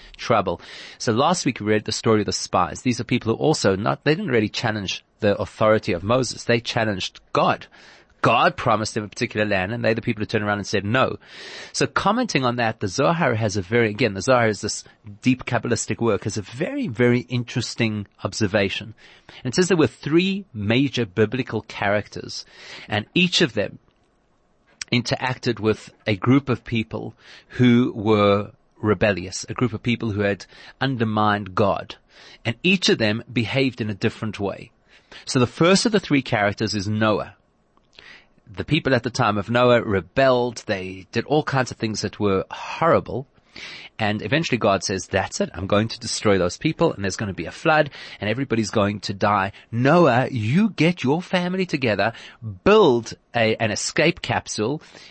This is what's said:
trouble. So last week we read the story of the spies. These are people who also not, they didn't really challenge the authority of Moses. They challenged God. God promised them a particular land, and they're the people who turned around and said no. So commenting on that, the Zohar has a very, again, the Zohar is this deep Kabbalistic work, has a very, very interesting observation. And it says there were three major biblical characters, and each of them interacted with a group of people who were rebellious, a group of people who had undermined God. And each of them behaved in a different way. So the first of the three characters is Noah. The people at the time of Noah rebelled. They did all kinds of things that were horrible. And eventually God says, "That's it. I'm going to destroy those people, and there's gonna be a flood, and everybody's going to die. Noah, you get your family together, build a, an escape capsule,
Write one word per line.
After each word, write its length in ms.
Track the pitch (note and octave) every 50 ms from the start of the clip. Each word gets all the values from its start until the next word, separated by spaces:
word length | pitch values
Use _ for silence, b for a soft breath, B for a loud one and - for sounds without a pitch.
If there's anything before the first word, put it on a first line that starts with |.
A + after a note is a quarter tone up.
| B B B B
trouble. 440 | - - A#2+ G#2 F#2+ F#2 F2 - B B B B B B B B
So 160 | - B2+ A2
last 320 | A2+ C#3 E3 F3+ - -
week 140 | D3 A#2+ -
we 60 | G#2 G#2
read 180 | G#2+ G#2+ G#2+
the 60 | -
story 300 | G#2+ - - A#2+ A2 G#2+
of 40 | G2+
the 80 | F#2 F#2+
spies. 500 | - - - - G2 F2+ D#2 - - -
These 160 | C3 A#2 -
are 60 | A2+
people 280 | - B2+ A#2 - A2 A2+
who 60 | -
also 360 | C3+ D3 D#3 - - G#2 F#2+
not, 280 | F#2 G#2+ C3+ C#3 - -
they 100 | C#3+ D#3
didn't 180 | F3 G#3+ F3
really 180 | B2 A2+ G#2+ G#2
challenge 540 | - - - A2+ G#2+ A2 G2 F2 - - - _ _ -
the 160 | - G2+ G2 -
authority 520 | G2+ - - - A#2 A2 A2 G#2+ - - F#2
of 100 | E2+ F2+
Moses. 400 | G2+ A#2+ C3 B2+ A2+ - - -
They 160 | - A#2+ A#2+
challenged 600 | A#2 - - B2 A2 A2 G2+ F#2 - - - - _ _ -
God. 340 | - D#3 F3+ A2+ - - - B B B B B B B B B _
God 340 | - B2+ A2+ B2 D3+ F3+ -
promised 380 | - - B2+ A2 G#2 A2 - -
them 100 | A#2 G#2
a 40 | G2+
particular 380 | - - B2 - - G#2 G#2+
land, 280 | G#2 G2+ F#2 F2+ F#2+ A#2
and 100 | A#2+ A#2
they're 100 | A2 A2+
the 80 | A#2
people 200 | - B2 A2+ G#2+
who 40 | G#2+
turned 180 | - - A2 G#2
around 160 | G#2 G#2 G#2
and 80 | F#2+ -
said 180 | - G2+ F#2+
no. 320 | G2+ A2+ C3 B2 - - - B B B B B B B B B B B
So 140 | - C#3+ B2
commenting 580 | - - - F#3+ G#3+ B3 B3+ - - D3 C3
on 120 | A#2+ A#2+ A#2+
that, 220 | A#2 A2 A2+ -
the 80 | - G2
Zohar 480 | E2+ - C#3 D#3+ E3+ E3 F3 C3 A#2+
has 220 | A2 A2+ G#2 F#2+ G#2
a 40 |
very, 280 | F2+ F2+ A2+ A#2+ A#2 G#2+
again, 240 | G#2 G#2 B2+ A2 G2
the 80 | G2
Zohar 260 | F#2 C3 C3 B2 A#2 A2
is 140 | G#2 -
this 220 | - G#2 - - - b b b b G#2+ G2+ -
deep 240 | - B2+ B2+ - -
Kabbalistic 540 | - B2 A2+ - B2 A#2 - - - A2+ -
work, 240 | A#2 A2+ G2+ F#2+ -
has 120 | A2 - A2+
a 40 |
very, 460 | F#2+ - A2+ B2+ E3 B3 C#4 D4 B3+ F3+
very 340 | A2+ G#2+ B2 A#2+ A#2+ B2
interesting 840 | - - B2+ B2 A#2 - - B2+ A2 - - - A#2+ A2 G#2+ G#2 G2 - _ _ -
observation. 720 | G2+ - - G#2+ F#2+ F#2 G#2+ G2+ F#2+ - - G2+ A2+ G#2+ B B B B B B B B B B
And 80 | B2+
it 40 | A#2
says 120 | - F#3 F3
there 100 | G3 D#3+
were 100 | C#3+ A#2+
three 580 | - - - C#3+ D3+ E3+ F#3 F#3+ F#3+ G3+ G3 _ -
major 520 | G#2+ G2+ G#2 A#2 C3 C#3+ C3+ - B2+ A#2
biblical 560 | F#2+ - A2+ G#2+ G#2 C3+ B2+ B2+ - - G#2+ -
characters, 840 | - - - G#2+ G2+ G2+ G#2 G2+ - - - - - - - - B B B B B B B B B
and 180 | G#2+ G#2 G#2+ - -
each 280 | F3 F3+ F3+ - -
of 120 | F3+ C3+ -
them 260 | G2+ G2 - - - _ _ _ _ _ _ _ _ _ _ _ _ _ _ _ _ _ _ _ - - -
interacted 680 | - B2 A2+ - C3+ - B2+ B2+ B2+ - - B2 A#2 G2+
with 340 | G2+ A2 G#2 - - - - _ -
a 100 | - G#2+
group 340 | F#2 - A#2 C3 C#3 - -
of 140 | A#2+ - -
people 520 | - A#2+ A2+ G#2+ - - A2 A2 A2+ - B B B B B B B
who 440 | - - B2 B2 A#2+ A#2+ B2+ B2 -
were 560 | A#2 G2 A2 G#2+ G#2 G#2 G2+ G2+ G#2 G2+ G2 - _ _ _ _ _
rebellious, 680 | - G#2+ G#2 F2 A2 G#2 G2+ F2 F2+ F#2 - - - -
a 60 | A2
group 200 | - B2+ A#2 A2
of 80 | G#2
people 300 | - B2 A#2 A2+ A#2 A#2
who 100 | G2 G#2
had 240 | G2+ G2+ G2+ F#2 - B B B B B B B
undermined 760 | C3 C3+ C3+ A2+ A#2 A2 G#2+ G#2+ G#2+ G#2 G#2 G#2 G#2 F#2+ F#2
God. 400 | - G#2+ G2 F2 D#2 - - - - _ B B B B B B B B
And 120 | A#2+ - -
each 280 | - F3+ G3 F#3 - -
of 80 | F#3 B2
them 260 | A2+ G#2+ G#2 A#2 - -
behaved 480 | A2+ B2 A2+ F#2+ A#2 C3+ C#3 C3 A2+ -
in 100 | A2+ G#2+
a 60 | G#2
different 440 | F#2+ - G#2+ - - A2+ G#2+ F#2 -
way. 320 | G2+ F#2+ - - - - _ _ _ B B B B B B B B
So 140 | B - C3+
the 80 | A#2+ -
first 380 | - - D#3+ F3 G3 F#3+ -
of 60 | A3+
the 80 | G#3+ G3
three 220 | - - D3 C3+
characters 540 | B2 - B2 A2 G2+ G#2 G2 - A2+ G2+ G2+
is 120 | G#2 F#2 G#2+
Noah. 480 | G#2+ G#2+ A2 A2 G#2 D#2 - - - _ _ _ _ _ _ _ _ _ _ _ _ B B B B B B B B _ _ - G#2
The 120 | F#2+ -
people 280 | - D3 E3 - C3 C3+
at 100 | A#2+ -
the 60 | B2
time 280 | - - B2 G#2+ G#2 G#2
of 120 | G2 -
Noah 320 | A#2 B2 B2 B2 A#2+ A#2
rebelled. 840 | - A2+ G2+ G2 E2 - - C3 C3+ C3+ B2+ B2 A#2+ B2 A#2 - -
They 420 | - G#2 F#2+ F#2 F#2 F#2+ F#2+ F#2 -
did 140 | - A#2 -
all 180 | - D3 D#3 D3
kinds 280 | - - C3+ B2+ -
of 60 | - -
things 240 | A#2+ A2 G#2+ -
that 180 | - G2 - -
were 240 | G#2 G2+ F#2+ F#2+ - -
horrible. 760 | - - - - - - E3 E3+ C#3 G2+ - - E2+ A#2+ C#3+ _ _ B B B B B B B B B B B B -
And 220 | A2+ G#2 G#2+ G#2+
eventually 360 | G#2+ G#2 B2 D#3+ E3 - C3 A2
God 260 | - G#2 G2 F#2+ -
says, 240 | - G2+ F#2+ - -
"That's 340 | - F#2+ F#2+ - - -
it. 80 | G3+ F3+ -
I'm 140 | - G2 F#2+
going 220 | G#2 G2+ A2 A2+
to 100 | - -
destroy 380 | - G#2+ - - - A2 G2 F#2+
those 200 | F2 F2+ - -
people, 360 | - D#3 D#3 - E3 D#3 -
and 100 | - G2+
there's 140 | F#2+ - -
gonna 160 | A2+ G2 F2+
be 120 | - E2
a 60 | D#2+
flood, 400 | - - - E3 D#3 D3+ D#3 C#3+ B B B B B B
and 100 | G2+ G#2
everybody's 420 | A2 B2+ C#3 - A#2 A2+ A2 F#2+
going 300 | - A2+ G2 G2+ G#2 G2+
to 120 | - - G#2
die. 380 | F#2+ G#2+ G#2 G#2 G2+ F#2+ G2 - B B B
Noah, 580 | - A2+ B2+ C3+ D#3+ F3+ F3 C#3+ A#2 B2 C3 -
you 380 | - A#2 G#2+ A2 C3+ F#3 A3 G#3+
get 340 | E3 - C#3+ E3+ F3+ - -
your 180 | B2 D3 F3
family 440 | F3 - - F3+ F3 F3+ F#3 F#3+ F#3
together, 480 | F3+ - D3 B2+ A#2 G#2 F#2+ G2 A2+ - B B B B B B A2 G2 F#2 -
build 500 | F#3+ G#3 A3 G#3 D3+ A#2+ A#2+ A2+ - - - _ _ -
a, 200 | A#2+ A2+ A2 A2 -
an 120 | A2+ G#2+
escape 520 | G2+ - - - - - D3+ E3+ F3 -
capsule, 600 | - - A#2 F#2+ - - - - G#2 A#2 D3 D#3 B B B B B B